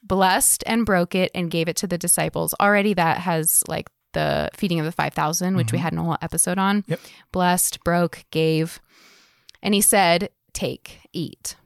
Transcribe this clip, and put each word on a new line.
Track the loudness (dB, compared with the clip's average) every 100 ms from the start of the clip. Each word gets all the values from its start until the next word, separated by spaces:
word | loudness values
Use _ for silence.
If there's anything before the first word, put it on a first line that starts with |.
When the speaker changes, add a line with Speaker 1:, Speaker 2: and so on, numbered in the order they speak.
Speaker 1:
blessed | -2 2 4 4 2 0 0
and | 0
broke | 2 2 2
it | 0 0 -2
and | -4
gave | -2 -2
it | -2
to | -4
the | -4
disciples. | -2 0 0 -2 -4 0
Already | 2 4 2
that | 2 2 2
has, | 0 0 0 -2 -2
like, | -6 -8 _ _
the | -4 0 0 -2
feeding | -4 -2 0
of | -2
the |
five | -4 -4
thousand, | -2 -2 0 0 0
which | 0
we | -2
Speaker 2:
Mm-hmm. |
Speaker 1:
had | -2
a | -2
whole | -4 -4
episode | -4 -4 -2 0
on. | 0 0 -2
Speaker 2:
Yep. | -8 -8 -20 _
Speaker 1:
Blessed, | 0 2 2 0 -2
broke, | 0 2 0 -2 -8
gave. | 0 2 2 -2 -6 _ _ -20 _ _ _ _ -10
And | 0
he | 2
said, | 4 4 4 4 0 _ _
"Take, | -8 -6 -8 -14 -20 _
eat. | -8 -8 -8 -14 -14